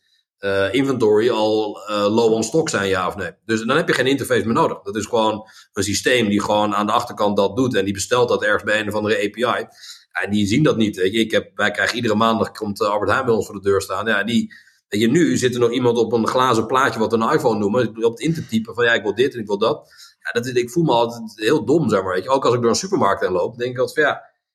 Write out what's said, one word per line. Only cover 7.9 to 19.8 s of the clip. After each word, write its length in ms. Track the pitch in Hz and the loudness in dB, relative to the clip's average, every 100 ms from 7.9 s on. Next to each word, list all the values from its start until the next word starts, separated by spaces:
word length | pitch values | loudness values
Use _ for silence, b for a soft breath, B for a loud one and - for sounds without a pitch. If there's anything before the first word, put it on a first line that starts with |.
bestelt 360 | 98 - 123 120 | -4 0 2 2
dat 140 | 98 | 2
ergens 200 | 104 101 | 0 0
bij 160 | 107 107 | 0 -2
een 80 | 107 | -2
of 60 | |
andere 300 | 107 107 107 | -2 0 0
A 60 | 104 | -2
P 60 | 107 | -2
I. 60 | |
Ja, 280 | 120 101 117 B B B B 87 | -2 -2 -6 B B B B -8
en 100 | 95 | -2
die 160 | 104 101 | 0 2
zien 160 | 123 | 2
dat 140 | 151 110 | 2 2
niet, 180 | 104 95 | 0 0
weet 180 | 95 | 0
je. 60 | 113 | 0
Ik 120 | 110 | 0
heb, 200 | 104 - - | -2 -4 -2
wij 160 | 101 | -2
krijgen 240 | - 98 120 | 0 -2 -2
iedere 200 | 117 104 | -2 2
maandag, 360 | 113 110 - | 2 2 -2
komt, 300 | - 104 101 | -4 -8 -2
eh, 80 | 104 | -2
Albert 220 | 104 98 | 0 0
Heijn 140 | 120 127 | 0 0
bij 80 | |
ons 120 | 110 95 | 0 -2
voor 100 | 101 | -4
de 60 | |
deur 200 | 98 98 | 0 0
staan. 240 | - 95 107 | -2 -4 -2
Ja, 180 | 104 | -2
die, 300 | 104 113 110 B B B _ | 0 0 -2 B B B _
weet 140 | 104 | 0
je, 80 | 113 | 2
nu 280 | 156 139 120 | 4 2 2
zit 160 | 123 | 0
er 60 | 123 | 0
nog 120 | 117 | 0
iemand 260 | 131 123 117 | 2 2 2
op 160 | 104 | 2
een 140 | 120 110 | 0 2
glazen 380 | 131 127 113 110 | 2 2 2 2
plaatje 340 | 131 135 117 | 0 0 0
wat 140 | 107 | 0
een 160 | 113 117 | 0 2
iPhone 300 | 156 131 104 | 2 2 0
noemen, 440 | 101 123 110 110 117 | 0 0 0 0 -2
op 60 | |
het 80 | 117 | 0
in 140 | 147 | -2
te 120 | 165 - | -4 -4
typen 280 | 113 110 | -4 -4
van, 120 | 113 120 | 0 2
ja, 80 | |
ik 100 | 113 | 2
wil 120 | 104 101 | 0 0
dit 180 | 135 | 0
en 60 | 123 | -2
ik 80 | 104 | -4
wil 100 | 101 | 0
dat. 320 | 110 151 | 0 -2